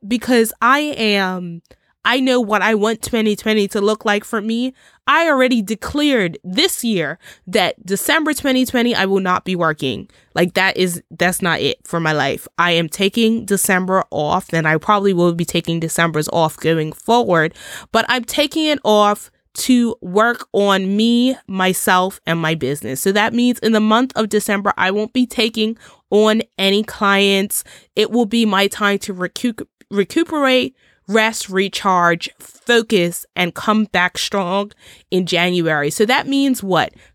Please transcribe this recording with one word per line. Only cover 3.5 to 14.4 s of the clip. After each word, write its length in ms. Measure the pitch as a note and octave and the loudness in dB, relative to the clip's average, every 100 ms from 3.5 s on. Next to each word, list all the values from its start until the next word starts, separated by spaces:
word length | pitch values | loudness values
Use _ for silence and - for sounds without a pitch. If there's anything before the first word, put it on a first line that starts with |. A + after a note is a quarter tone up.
| G#3+ G3+ | 0 0
to 140 | G#3+ | 0
look 240 | G3+ G#3+ - | 0 0 0
like 180 | G#3 | -2
for 160 | - A3 | -2 -6
me, 340 | A3 A3+ B3+ - _ _ - | -4 -4 -4 -8 _ _ 0
I 220 | D4+ E4+ | 2 2
already 340 | C4+ B3+ A#3+ | 2 2 2
declared 760 | F#3+ A3 - D4 D4 B3 F3 - F#3 | -2 -6 -4 -2 0 2 0 -4 -6
this 360 | F#3+ F#4 - | -2 -2 -2
year 380 | A#3+ F#3+ D3 E3 - - - | -2 -2 -4 -8 -16 -20 -4
that 380 | G3+ F3 - F3 | -2 0 -4 -6
December 480 | G3 - D#4 D4+ | -4 0 0 0
twenty 320 | - C#4 B3+ B3+ | -2 0 0 0
twenty, 300 | B3+ A#3+ A3 | 0 0 0
I 120 | F#3+ | 0
will 120 | G3 | 0
not 240 | F#3+ F3+ | 0 -2
be 140 | F#3 F3+ | -2 -2
working. 520 | D#3+ D#3 C3+ G2 - _ _ | -2 -2 -4 -6 -10 _ _
Like, 200 | - F3+ | -2 0
that 240 | F#3+ F#3 - | 2 0 0
is, 260 | F#3 F3 - | -2 -4 -12
that's 300 | E3+ F3 - | -2 -2 0
not 180 | F3+ D#3+ | -2 0
it 260 | C3+ - - | -2 -4 -6
for 140 | E3+ | -4
my 140 | D#3+ | -2
life. 340 | D3+ C3+ - - - | 0 -2 -4 -6 -2
I 140 | F3 | 0
am 160 | E3 E3 | 2 -2
taking 560 | - G3+ A#3 A3 A3+ | -2 -2 2 2 0
December 640 | - G3 - F#3 F#3 F#3+ - | -2 -2 2 0 2 0 -2
off, 420 | - D3+ F3+ | -4 -2 -2